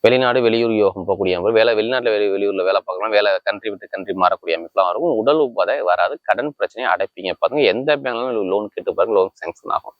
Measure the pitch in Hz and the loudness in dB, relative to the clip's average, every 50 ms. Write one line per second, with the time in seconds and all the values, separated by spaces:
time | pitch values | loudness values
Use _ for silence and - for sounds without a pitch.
0 | - 113 123 127 131 123 123 127 117 113 113 117 117 117 110 107 104 98 92 98 | 6 6 6 6 4 4 2 4 4 4 2 2 2 2 2 2 2 2 0 -2
1 | 87 98 98 92 98 92 90 87 90 107 113 110 110 120 113 107 107 117 127 127 | -4 -4 -2 0 0 0 0 0 0 2 4 4 4 4 2 0 0 0 -2 -2
2 | 123 117 107 104 104 101 98 98 101 101 98 95 90 95 98 98 - - 92 92 | 0 0 0 2 0 0 0 0 -2 -2 -2 0 0 0 0 0 -2 -4 -8 -6
3 | 104 110 107 104 104 101 95 92 _ 101 101 98 - 110 101 92 - - - 98 | -4 0 2 2 2 2 0 0 _ -4 -6 -4 -8 -10 -10 -10 -12 -12 -10 -10
4 | 92 101 92 95 90 87 92 - - 87 82 82 85 82 _ 95 95 90 87 113 | -8 -6 0 2 2 2 2 0 -2 -4 -4 -4 -4 -4 _ 0 0 0 0 -2
5 | 165 175 135 110 110 135 151 160 147 127 117 98 92 92 127 147 113 87 87 87 | -2 0 0 0 2 2 2 2 2 0 0 -2 0 0 0 -2 0 0 2 2
6 | 87 90 143 - _ - 104 101 131 151 143 _ 101 - _ 110 127 110 90 87 | 0 -2 -2 -6 _ -2 -2 -2 -2 -8 -4 _ -6 -6 _ -6 -2 -2 -2 -2
7 | 98 - _ - 92 92 85 _ - 80 131 151 139 101 92 117 135 151 147 143 | -2 -8 _ -8 -6 -6 -4 _ -2 -2 0 2 2 2 2 2 0 -2 -2 -2
8 | 139 131 117 113 123 131 120 110 98 90 95 104 107 104 _ - - 95 87 87 | -2 -6 -6 -4 -6 -4 -4 -4 -2 -2 -2 -2 -4 -4 _ -8 -8 -6 -2 -2
9 | 90 110 107 98 92 95 _ _ - 82 - - _ 87 - - _ - _ | -2 2 2 2 2 0 _ _ -12 -12 -12 -12 _ -6 -6 -6 _ -8 _